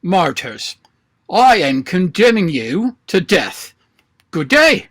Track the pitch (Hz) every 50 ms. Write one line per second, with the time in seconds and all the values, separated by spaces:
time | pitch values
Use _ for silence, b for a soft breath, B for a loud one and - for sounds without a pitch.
0 | - 175 185 190 170 147 131 - - 127 107 101 - - - _ _ _ _ _
1 | _ _ _ _ _ _ - 208 254 254 240 208 160 139 135 131 131 - - 180
2 | 185 175 147 - 220 240 226 220 190 165 151 127 113 113 127 185 226 254 240 _
3 | _ - - 226 175 - 202 170 - - - - - - _ _ _ _ _ _
4 | _ _ _ _ _ _ - 165 151 127 262 294 311 320 285 - - _